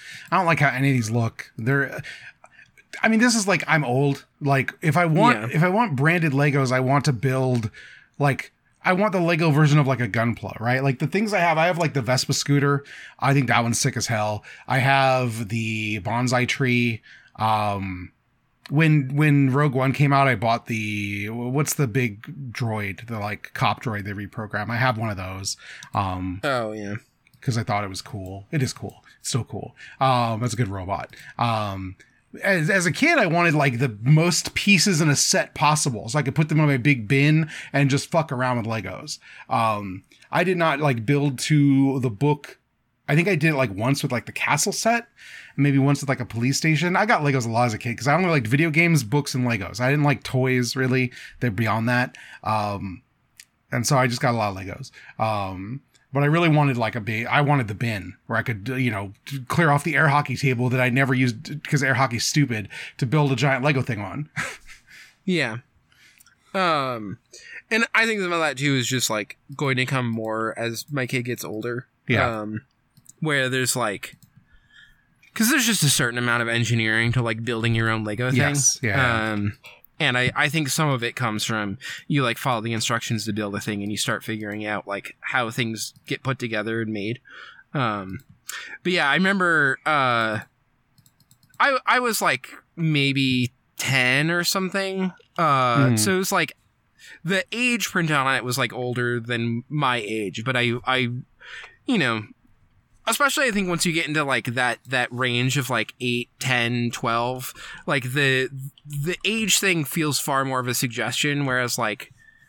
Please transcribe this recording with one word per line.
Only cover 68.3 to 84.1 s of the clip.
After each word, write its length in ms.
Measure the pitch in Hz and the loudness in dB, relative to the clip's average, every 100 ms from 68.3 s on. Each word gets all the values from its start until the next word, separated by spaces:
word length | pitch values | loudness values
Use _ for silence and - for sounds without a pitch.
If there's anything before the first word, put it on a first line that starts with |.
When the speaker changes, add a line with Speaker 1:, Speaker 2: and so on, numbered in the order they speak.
Speaker 2:
of 80 | 170 | 0
that 180 | 156 131 | 0 0
too 180 | 143 135 | 0 0
is 120 | 113 | 0
just, 220 | 127 - | -2 0
like, 280 | 110 101 - _ 139 | -2 -4 -12 _ -6
going 200 | 143 127 | -2 0
to 80 | 131 | 0
come 220 | 135 120 | 0 -2
more 480 | 113 110 110 110 - | -4 -4 -4 -4 -4
as 280 | 117 113 - | -6 -6 -8
my 160 | 143 123 | -6 -2
kid 180 | 127 120 | -4 -4
gets 180 | 117 | -6
older. 440 | 78 107 117 120 - _ - | -8 -8 -6 -8 -10 _ 0
Speaker 1:
Yeah. 320 | 110 117 110 | 2 2 -2
Speaker 2:
Um, 200 | 107 110 _ _ _ _ _ - | -6 -10 _ _ _ _ _ -8
where 300 | 156 143 131 | -2 0 0
there's, 260 | 131 123 127 | 0 0 0
like, 420 | 110 98 - - - _ _ - _ - - _ _ _ _ | -2 -4 -10 -18 -20 _ _ -20 _ -20 -20 _ _ _ _
'cause 160 | - 220 | -2 0
there's 160 | 302 233 | 2 2
just 180 | 202 | 2
a 60 | 147 | 2
certain 280 | - 123 123 | 2 0 0
amount 260 | 120 120 | 0 0
of 40 | 117 | 0
engineering 640 | 117 117 117 110 113 117 | 0 0 2 2 2 2
to, 80 | 120 | 2
like, 220 | 117 113 | 0 -2
building 300 | 117 113 117 113 | -4 -2 0 2
your 140 | 113 | 2
own 140 | 110 | 0
Lego 260 | 107 104 127 | -2 -2 0
thing. 80 | 123 | 2
Speaker 1:
Yes, 420 | 143 143 131 - | 2 2 0 0
yeah. 500 | 113 101 123 113 110 | -2 0 2 0 -2
Speaker 2:
Um, 240 | 107 101 - - - _ - | -2 -4 -6 -18 -20 _ -4
and 180 | 147 123 | 0 2
I, 140 | 127 131 | 0 2
I 140 | 147 | 0
think 200 | 160 143 | 0 -2
some 200 | - 156 | 0 0
of 140 | 127 | 0
it 120 | 117 - | -2 -4
comes 280 | 120 107 | -4 -2
from 340 | - 110 101 98 - - - | -2 -2 -2 -6 -10 -14 -2
you, 160 | 147 | 0
like, 140 | 123 117 | 0 -2
follow 240 | 143 117 | -2 -2
the 120 | 113 | -2
instructions 520 | 113 - 117 - 110 107 | -4 -2 -2 -2 -4 -2
to 80 | |
build 220 | 104 104 101 | -4 -4 -4
a 40 | |
thing 200 | 113 101 | -4 -4
and 100 | 101 | -4
you 60 | 104 | -4
start 260 | - | -4